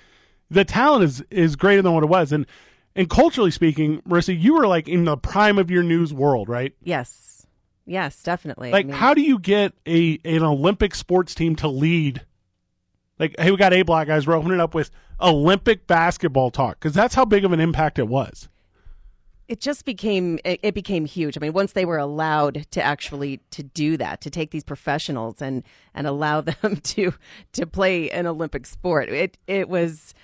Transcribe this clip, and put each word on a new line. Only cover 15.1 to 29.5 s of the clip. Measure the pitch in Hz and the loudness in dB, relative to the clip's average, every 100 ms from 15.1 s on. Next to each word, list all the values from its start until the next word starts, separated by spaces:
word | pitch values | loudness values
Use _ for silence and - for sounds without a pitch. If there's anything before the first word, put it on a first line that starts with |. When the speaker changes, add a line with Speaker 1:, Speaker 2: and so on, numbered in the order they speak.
| - | 0
Speaker 2:
Olympic | 180 151 151 196 - 208 - | 2 4 4 2 2 0 2
basketball | 170 170 - 170 135 127 | 2 2 0 0 0 0
talk," | - 123 - | 0 -4 -2
'cause | 156 | -2
that's | 151 240 - | 2 2 2
how | |
big | 247 202 | 4 4
of | 196 | 4
an | 165 | 2
impact | 160 156 151 - | 2 0 -2 0
it | 113 | -2
was. | 127 117 - - _ _ _ - - - _ _ _ - | -2 -4 -10 -20 _ _ _ -20 -20 -20 _ _ _ -12
Speaker 1:
It | 226 | -8
just | 277 294 | -6 -6
became, | - 202 220 196 180 165 | -8 -6 -2 0 0 -4
it, | - 175 | -4 -2
it | 214 | -2
became | 202 190 185 | -4 -4 -4
huge. | 151 180 151 147 | -4 -4 -6 -4
I | |
mean, | 151 | -4
once | 175 196 | -2 -2
they | 196 | -2
were | 180 160 | -2 -2
allowed | 143 147 156 151 147 135 147 | -4 -2 0 2 0 -2 -8
to | 180 | -4
actually | 135 147 - 143 143 135 - | -2 -2 -6 -8 -8 -10 -14
to | - | -16
do | 143 - 151 165 | -12 -4 -2 -2
that, | 90 78 | -4 -8
to | 147 | -10
take | 170 156 | -8 -8
these | 156 | -8
professionals | - 135 - 147 - 131 113 - | -10 -10 -4 -4 -4 -6 -8 -8
and, | 135 131 - _ _ | -8 -8 -10 _ _
and | - 143 | -8 -6
allow | 143 151 151 | -4 -2 -2
<laughs> | |
them | 151 - 214 208 | -4 -4 -4 -4
to, | - - 180 - - - _ | -6 -4 -4 -6 -16 -20 _
to | - 165 | -10 -8
play | 175 190 180 156 | -2 -2 0 -4
an | - 175 | -6 -6
Olympic | 160 156 139 123 | -6 -8 -10 -14
sport, | - 180 156 123 | -8 -2 -2 -2
it, | 127 185 _ | -4 -4 _
it | - | -6